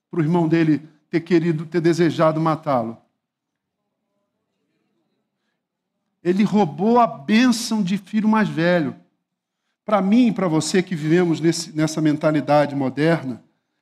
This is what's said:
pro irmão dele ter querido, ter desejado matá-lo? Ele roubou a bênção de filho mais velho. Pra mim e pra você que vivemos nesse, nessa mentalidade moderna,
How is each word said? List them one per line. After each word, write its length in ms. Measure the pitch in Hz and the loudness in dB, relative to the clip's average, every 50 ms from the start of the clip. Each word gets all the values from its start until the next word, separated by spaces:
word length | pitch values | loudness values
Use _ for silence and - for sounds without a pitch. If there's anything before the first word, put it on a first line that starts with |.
| _ _ | _ _
pro 100 | - 170 | -4 -2
irmão 260 | 156 156 175 175 165 | -2 0 0 0 2
dele 400 | 156 160 170 165 156 151 135 - - _ _ _ _ | 2 2 2 2 2 0 0 -2 -12 _ _ _ _
ter 120 | - 165 | -6 -6
querido, 440 | 165 - 180 165 160 175 165 156 165 | -2 0 0 2 2 0 -2 -4 -6
ter 160 | 156 - 175 | -6 -6 0
desejado 580 | 156 170 165 160 175 156 127 139 165 160 156 160 | 0 0 2 2 0 0 2 2 2 2 2 0
matá-lo? 580 | 160 160 156 - - 151 135 120 113 113 113 - _ _ _ _ _ _ _ _ _ _ _ _ _ _ _ _ _ _ _ _ _ _ _ _ _ _ _ _ _ _ _ _ _ _ _ _ _ _ _ _ _ _ _ _ _ _ _ _ _ _ _ _ _ _ _ _ _ _ _ _ _ _ _ _ _ | 0 -2 -2 -2 -2 -2 -2 -2 -2 -4 -10 -14 _ _ _ _ _ _ _ _ _ _ _ _ _ _ _ _ _ _ _ _ _ _ _ _ _ _ _ _ _ _ _ _ _ _ _ _ _ _ _ _ _ _ _ _ _ _ _ _ _ _ _ _ _ _ _ _ _ _ _ _ _ _ _ _ _
Ele 200 | 170 185 190 214 | -2 2 2 2
roubou 560 | 175 170 214 202 151 143 151 185 220 233 240 | 2 2 0 0 0 -2 -2 0 2 4 4
a 80 | 233 | 2
bênção 760 | - - - - - 214 220 254 254 226 - - - 226 214 | 2 -2 -8 -4 0 2 2 4 2 2 0 -4 -4 -4 -4
de 160 | 202 175 202 | -2 -2 -4
filho 300 | 180 - - - 220 202 | -6 -6 -4 -4 -2 0
mais 200 | 214 220 220 208 | 2 2 2 0
velho. 480 | 165 147 151 165 175 180 170 156 127 113 - _ _ _ _ _ _ _ _ _ _ _ _ _ _ _ _ _ | 0 -2 0 0 2 2 2 0 -2 -6 -10 _ _ _ _ _ _ _ _ _ _ _ _ _ _ _ _ _
Pra 180 | - 214 196 | -2 0 0
mim 260 | 190 190 214 247 254 | 2 2 4 4 4
e 40 | 226 | 2
pra 160 | 175 - 190 | 0 0 -2
você 360 | 175 156 156 147 - - 190 180 | 0 0 -2 -2 0 -2 -2 -2
que 120 | - 185 | -2 -6
vivemos 460 | 151 151 156 160 180 180 170 156 139 | -6 -2 0 2 2 2 0 -2 0
nesse, 340 | 151 165 160 - - - 156 | 0 -2 -2 -2 -8 -8 -4
nessa 240 | 151 156 156 - 170 | -2 -2 -2 -2 -2
mentalidade 760 | 156 151 147 151 170 156 151 147 135 - 147 147 143 139 135 | 0 0 0 0 0 0 0 0 0 2 2 2 2 0 -2
moderna, 680 | 143 135 127 120 139 151 165 165 147 127 131 117 107 _ _ _ _ _ _ _ _ | -4 -4 -4 -2 0 0 0 0 0 -2 -8 -12 -12 _ _ _ _ _ _ _ _